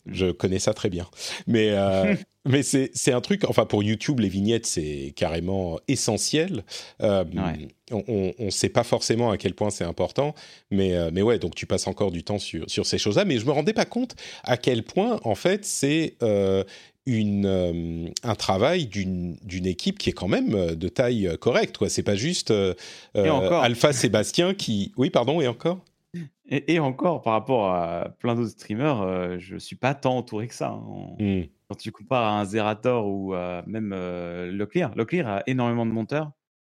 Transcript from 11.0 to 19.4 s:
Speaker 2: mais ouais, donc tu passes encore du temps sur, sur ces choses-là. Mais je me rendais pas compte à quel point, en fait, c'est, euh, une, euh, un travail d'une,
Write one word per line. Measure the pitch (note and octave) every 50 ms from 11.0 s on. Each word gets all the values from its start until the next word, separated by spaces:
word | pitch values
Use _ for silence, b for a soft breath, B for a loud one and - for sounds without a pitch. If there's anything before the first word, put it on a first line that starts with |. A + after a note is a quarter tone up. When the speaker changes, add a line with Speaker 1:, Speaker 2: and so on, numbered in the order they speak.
| E2+ E2 E2
Speaker 2:
mais | F#2
ouais, | G2+ A#2 A#2 G2
donc | - E2+ -
tu | - - -
passes | G2 F#2 - F#2+
encore | F#2+ - G#2+ G2
du | F2 E2+ -
temps | - G#2 G2+
sur, | - - - D#2+ D#2 -
sur | - G#2+ G2 -
ces | - -
choses-là. | - G#2+ G#2 E3 G#3
Mais | F#3+ C#3 A2+
je | G#2+
me | C#3
rendais | C#3+ C#3+ D3+ G3+ A3
pas | A3 F#3
compte | - - A#3+ B3+ - - B B B B B B
à | - B2+ A#2+
quel | - C#3 B2+ A2+ A2
point, | - - F#3 G3+ B3 A#3 - -
en | A2+ G2+
fait, | - - F3 G3 G#3+ G#3
c'est, | - - - - C#3 D3+ E3 D#3+ - - - A#2+
euh, | A2 G#2 G2+ G2 F#2+ F#2+ F#2+ F#2+ B B B B B B B -
une, | C3+ A#2+ A2 G#2+ G#2 G2+ G2+ G2
euh, | G2 F#2+ F#2 F2+ F2 E2+ E2+ E2+ E2+ E2 E2 E2+ E2 - - -
un | A#2+ G#2
travail | - - - G2 F#2+ A2+ D3 F3+ F#3 D3+ A2
d'une, | F#2+ G2+ F#2+ F#2 F#2 F2+ F2 F2 D#2 -